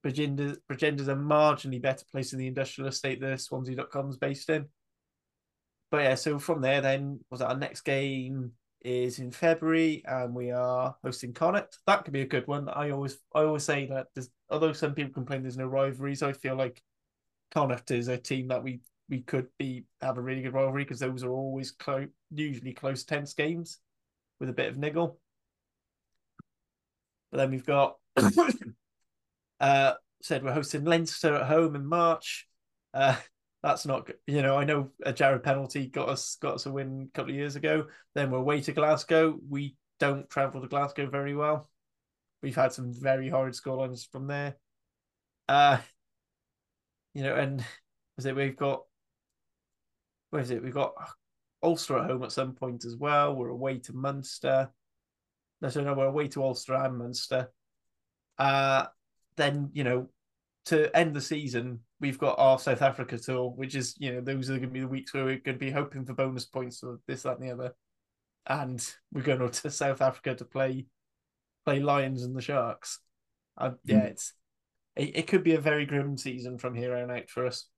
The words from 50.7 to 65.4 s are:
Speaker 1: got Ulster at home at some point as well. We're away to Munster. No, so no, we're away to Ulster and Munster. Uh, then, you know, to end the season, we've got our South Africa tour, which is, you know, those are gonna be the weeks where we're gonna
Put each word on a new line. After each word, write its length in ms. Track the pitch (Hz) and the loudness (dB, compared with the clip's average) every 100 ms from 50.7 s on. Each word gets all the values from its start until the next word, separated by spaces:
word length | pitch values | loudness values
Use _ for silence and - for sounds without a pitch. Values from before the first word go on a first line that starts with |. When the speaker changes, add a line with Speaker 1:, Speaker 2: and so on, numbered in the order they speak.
Speaker 1:
got 200 | 135 - - - - _ _ _ _ | -2 -2 -4 -16 -18 _ _ _ _
Ulster 340 | 165 165 - 135 | 0 2 0 0
at 120 | 139 | 0
home 140 | 127 | -2
at 80 | 123 | -2
some 220 | - 131 | -4 -4
point 320 | 127 131 120 | -4 -8 -6
as 100 | 117 | -10
well. 400 | 117 143 147 147 | -4 2 4 4
We're 140 | 135 120 | 0 -4
away 300 | 123 135 127 | -4 -4 -4
to 140 | - | -8
Munster. 760 | 131 139 139 131 - 139 135 135 _ _ _ _ _ _ _ _ _ | -4 -4 -4 -8 -4 2 2 2 _ _ _ _ _ _ _ _ _
No, 80 | 143 | -4
so 120 | 147 | -2
no, 100 | 143 | 0
we're 120 | 139 135 | 2 2
away 200 | 147 143 | 2 -2
to 140 | 143 | 0
Ulster 300 | 135 123 - | -2 -2 -2
and 220 | 131 135 127 | 0 0 -2
Munster. 520 | 120 123 - 131 127 _ _ _ _ _ _ _ _ - | -6 -6 -2 -2 -2 _ _ _ _ _ _ _ _ 0
Uh, 480 | 139 139 135 135 - _ _ _ _ - | 4 4 4 4 2 _ _ _ _ 0
then, 320 | 143 143 139 | 2 2 -4
you 100 | 147 | -2
know, 260 | 127 127 127 _ _ _ _ _ | 2 0 -2 _ _ _ _ _
to 300 | - 160 151 | 2 4 6
end 200 | 160 165 | 6 4
the 60 | 147 | 0
season, 580 | - 151 143 120 123 117 _ _ | -4 -4 -2 -4 -4 -10 _ _
we've 180 | 139 127 | -4 0
got 200 | 143 - | 0 6
our 220 | 135 131 | 6 6
South 220 | - 120 | 4 4
Africa 360 | 139 135 123 117 | 2 2 -8 -6
tour, 320 | 120 131 127 | -4 -2 -2
which 240 | 123 135 | -4 -6
is, 200 | 135 120 - | -4 -6 -6
you 160 | 139 | -6
know, 80 | 123 | -4
those 280 | 127 135 131 | -4 -4 -2
are 60 | 135 | -4
gonna 100 | 127 | -4
be 140 | 131 | -6
the 60 | 131 | -6
weeks 260 | 131 - | -6 -6
where 120 | 139 | -2
we're 120 | 131 | 0
gonna 180 | 131 | -2